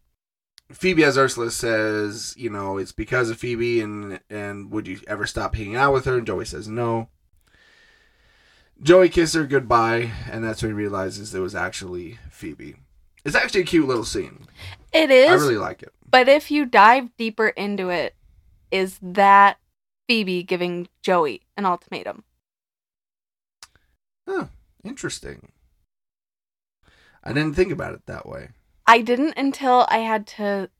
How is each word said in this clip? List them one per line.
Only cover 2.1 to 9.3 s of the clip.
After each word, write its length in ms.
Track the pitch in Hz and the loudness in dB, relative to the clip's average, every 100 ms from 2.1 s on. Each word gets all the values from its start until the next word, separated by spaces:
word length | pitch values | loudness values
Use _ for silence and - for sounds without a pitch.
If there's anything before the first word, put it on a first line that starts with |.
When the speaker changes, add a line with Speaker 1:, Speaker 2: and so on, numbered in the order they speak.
| 110 - - | -8 -14 -10
Speaker 1:
you 120 | 120 | -10
know, 280 | 104 98 98 | -8 -8 -8
it's 140 | 92 | -8
because 360 | - 110 127 117 | -10 -6 -2 -2
of 80 | 113 | -4
Phoebe, 420 | 123 117 120 117 | -8 -4 -2 -2
and, 400 | 107 104 101 90 - | -4 -8 -12 -14 -14
and 400 | 104 101 101 98 | -12 -10 -12 -10
would 160 | 104 - | -8 -8
you 140 | - - | -12 -10
ever 200 | 107 104 | -8 -6
stop 280 | - 190 | -6 -6
hanging 220 | 110 101 113 | -6 -6 -2
out 160 | 139 | 0
with 120 | 135 131 | 2 0
her? 100 | 127 | -2
And 80 | 113 | -4
Joey 180 | 90 | -6
says 240 | - 76 107 | -8 -12 -10
no. 400 | 113 120 113 117 _ _ _ _ _ _ _ _ _ _ _ _ _ _ _ _ _ | -6 -4 -4 -6 _ _ _ _ _ _ _ _ _ _ _ _ _ _ _ _ _
Joey 260 | 135 180 180 | 4 6 6
kisses 260 | 175 160 | 4 0